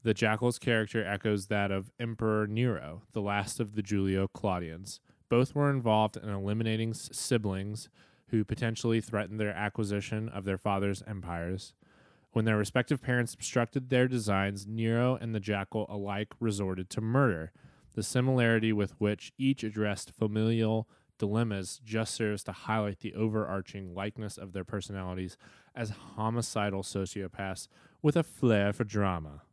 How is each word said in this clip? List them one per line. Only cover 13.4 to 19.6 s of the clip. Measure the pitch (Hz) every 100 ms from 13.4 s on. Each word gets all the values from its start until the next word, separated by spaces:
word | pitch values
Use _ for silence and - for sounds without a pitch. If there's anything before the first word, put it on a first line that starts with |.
| - 127 117 139 127
their | 127 127
designs, | 127 107 98 98 98 101
Nero | 110 113 117 123 127
and | 117
the | 110
Jackal | 98 101 98 110 104
alike | 104 101 101 107 -
resorted | 113 101 95 92 92
to | -
murder. | 110 127 135 85 80 _ - _ -
The | -
similarity | 104 127 131 127 117 113 110
with | 107 98 -
which | 104 104 - -
each | 135 135